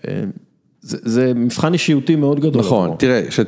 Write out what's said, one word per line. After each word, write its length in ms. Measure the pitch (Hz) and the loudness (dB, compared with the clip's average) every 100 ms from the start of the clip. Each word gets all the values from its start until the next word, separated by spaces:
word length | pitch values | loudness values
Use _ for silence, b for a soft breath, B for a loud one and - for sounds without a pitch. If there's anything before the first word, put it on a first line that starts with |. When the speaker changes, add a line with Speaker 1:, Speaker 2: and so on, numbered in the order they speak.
| - | -10
Speaker 1:
אה, 160 | 101 101 - _ _ _ _ | -8 -8 -10 _ _ _ _
זה, 160 | - 117 | -12 -8
זה 320 | 117 113 127 120 | -2 0 2 0
מבחן 380 | 120 - 156 | -2 0 0
אישיותי 420 | 170 - 147 135 160 | 0 2 0 2 2
מאוד 240 | 139 143 | 2 2
גדול 220 | 156 127 | 0 0
Speaker 2:
נכון, 220 | 104 117 | 2 2
Speaker 1:
עבורו. 140 | 87 82 | 0 0
Speaker 2:
תראה, 300 | 131 123 73 | 0 0 0
כש-, 120 | - | -2